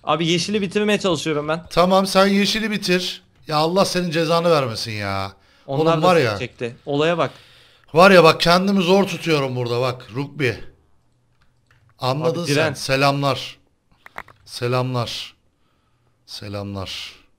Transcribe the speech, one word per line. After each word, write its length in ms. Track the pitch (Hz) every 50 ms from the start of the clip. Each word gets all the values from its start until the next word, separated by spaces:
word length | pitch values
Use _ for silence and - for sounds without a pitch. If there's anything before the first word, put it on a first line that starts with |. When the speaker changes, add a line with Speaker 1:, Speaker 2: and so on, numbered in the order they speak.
| _
Speaker 1:
Abi 220 | - 151 156 175
yeşili 340 | 160 170 175 170 - 208 214
bitirmeye 380 | 196 180 - 208 208 208 208 196
çalışıyorum 480 | 208 196 170 143 - 170 156 147 147 151
ben. 180 | 156 170 170 -
Speaker 2:
Tamam, 360 | - 170 175 185 190 190 196
sen 200 | 190 - 190 190
yeşili 440 | 202 196 196 202 196 - 220 208 220
bitir. 520 | 214 202 202 - 180 180 180 - - - _ _ _ _ -
Ya 100 | - 156
Allah 280 | 151 156 165 175 196 190
senin 260 | - - 180 180 175
cezanı 400 | 151 165 165 156 170 170 170 175
vermesin 420 | 165 147 135 120 110 107 - 117
ya. 400 | 107 107 104 98 98 98 95 98 - _ _ _ _ _ _
Speaker 1:
Onlar 260 | - 139 143 160 160
Speaker 2:
Oğlum 100 | 165 160
Speaker 1:
da 40 | 160
Speaker 2:
var 100 | 180 180
Speaker 1:
set 80 | 165 135
Speaker 2:
ya. 140 | 113 104 98
Speaker 1:
çekti. 380 | 123 117 - - 127 117 127 - _
Olaya 320 | 151 143 143 151 165 175 165
bak. 120 | 147 123 - - - _ - - - _ _ _ _ _ -
Speaker 2:
Var 160 | 151 180 196
ya 140 | 190 175 160
bak, 160 | 160 156 -
kendimi 420 | - 165 175 185 185 196 202 196
zor 220 | 180 165 185 202 190
tutuyorum 520 | - 170 - - 165 160 147 135 135 127
burada 240 | 123 123 117 120 120
bak 260 | 131 127 120 123 - - 101
Rugby. 360 | 127 143 - 143 147 143 120 104 90 - - - _ _ _ _ _ _ _ _ _ _ _ _ _ _ _ _ _ _ _ _ _ _ _ _ _
Anladın 420 | 127 127 131 151 - 127 - 170
Speaker 1:
Abi 60 | 175
Speaker 2:
sen. 80 | 151 147
Speaker 1:
diren. 180 | 143 160 156 135
Speaker 2:
Selamlar. 840 | - - - 135 135 143 143 143 143 139 139 131 131 - - - _ _ _ _ _ _ _ _ _ _ - _ - - _ - _ _
Selamlar. 880 | - - - 123 120 123 127 127 127 127 123 117 107 - - - - _ _ _ _ _ _ _ _ _ _ _ _ _ _ _ _ _ _ _
Selamlar. 880 | _ - - 107 104 101 101 101 101 101 98 92 87 - - - - - - _ _ _